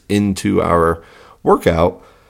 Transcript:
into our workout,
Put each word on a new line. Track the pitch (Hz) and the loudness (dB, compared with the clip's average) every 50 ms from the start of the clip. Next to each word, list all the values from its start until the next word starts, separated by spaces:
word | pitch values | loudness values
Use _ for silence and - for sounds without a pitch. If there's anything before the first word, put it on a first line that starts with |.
| _ - | _ -4
into | 101 104 104 101 98 - - 101 98 90 | -2 0 0 -2 -2 -4 -4 -2 -2 0
our | 82 85 85 85 82 82 82 - - - - - - - - _ - | 0 0 0 2 2 0 -2 -4 -8 -18 -20 -20 -20 -20 -20 _ 0
workout, | 156 202 - - - 85 82 82 - - - - - _ _ _ | 0 0 2 2 0 2 2 0 0 -2 -6 -14 -20 _ _ _